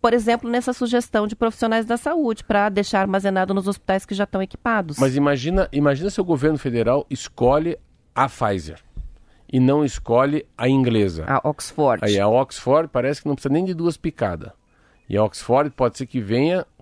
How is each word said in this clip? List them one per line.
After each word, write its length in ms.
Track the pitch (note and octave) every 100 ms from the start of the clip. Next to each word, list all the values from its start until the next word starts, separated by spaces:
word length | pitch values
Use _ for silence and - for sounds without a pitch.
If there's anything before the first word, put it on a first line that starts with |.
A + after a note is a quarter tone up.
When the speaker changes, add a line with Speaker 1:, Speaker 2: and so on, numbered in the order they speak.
Speaker 1:
por 120 | A#3
exemplo, 360 | A#3 A3 A#3 A#3
nessa 240 | A#3+ B3
sugestão 540 | B3 A#3+ A#3+ - G#3+ G#3
de 80 |
profissionais 500 | G#3+ A3+ - A3+ A3+
da 120 | A3 A#3+
saúde, 480 | D4 E4+ B3+ A3
pra 240 | - G#3 G#3
deixar 320 | G3 G3 G3
armazenado 520 | F#3+ G3 G3 F#3+ F#3
nos 140 | G3 F#3+
hospitais 400 | G3 - F#3+ -
que 80 |
já 100 | G3
estão 160 | G3+ F#3+
equipados. 580 | F#3+ - A#3+ A3 E3 C#3+
Speaker 2:
Mas 180 | C3+ C3+
imagina, 520 | C#3+ C3+ D3 F#3+ F3+
imagina 380 | C#3 D3 C#3 G3
se 100 | -
o 40 |
governo 340 | F3+ C#3+ D3+ D3+
federal 460 | C3+ A#2 A2+ C#3 -
escolhe 680 | C3 - - B2 D3 E3+ - _ _ _
a 140 | - C3
Pfizer 520 | - A2 F#2+ D#2 D#2+ _ - - - - _ -
e 80 | C3
não 260 | B2+ D3
escolhe 640 | C#3 - - A#2+ C#3 D#3 - -
a 120 | B2+
inglesa. 560 | C3+ B2 A2 G2 D#2+ D#2
Speaker 1:
A 220 | C3+ D3+
Oxford. 560 | D3 - - C#3 A2+
Speaker 2:
Aí 140 | G#2 G2
a 80 | G2+
Oxford 600 | B2 C3+ - B2+ D3+ D#3+
parece 300 | B2+ C3 D3
que 60 | D3
não 60 |
precisa 180 | C#3 C#3
nem 120 | D3+
de 100 | F#3
duas 220 | E3 E3+ D#3
picadas. 540 | E3 - G2+ E2 C2+ - _ _ _ _ -
E 80 | G2
a 80 |
Oxford 460 | G#2+ - - B2+ D3
pode 280 | - A#2+ -
ser 80 | B2+
que 140 | B2+
venha 460 | G2+ A#2 D#3 F3+ - _